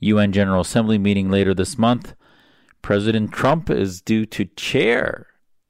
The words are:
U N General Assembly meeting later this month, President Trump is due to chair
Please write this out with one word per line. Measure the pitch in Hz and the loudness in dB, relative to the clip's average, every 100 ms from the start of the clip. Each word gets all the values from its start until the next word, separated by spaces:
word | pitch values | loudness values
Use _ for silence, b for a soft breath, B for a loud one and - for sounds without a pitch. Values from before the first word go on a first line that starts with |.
U | 104 107 | 0 2
N | 101 | 2
General | 98 98 92 | 2 2 0
Assembly | 85 117 110 107 | 0 0 2 2
meeting | 101 98 95 | 2 0 2
later | 98 98 | 2 2
this | 92 90 - | 0 -2 0
month, | 117 120 - - b b b b b b | 0 0 -6 -20 b b b b b b
President | - 104 107 110 104 | -2 0 2 0 -2
Trump | - - 160 - | 0 0 0 0
is | 123 98 90 | -2 -2 -4
due | - 110 107 | -2 0 0
to | - | -6
chair | 95 - - 127 117 - - - - _ _ _ | -8 -6 -4 0 0 0 -2 -8 -16 _ _ _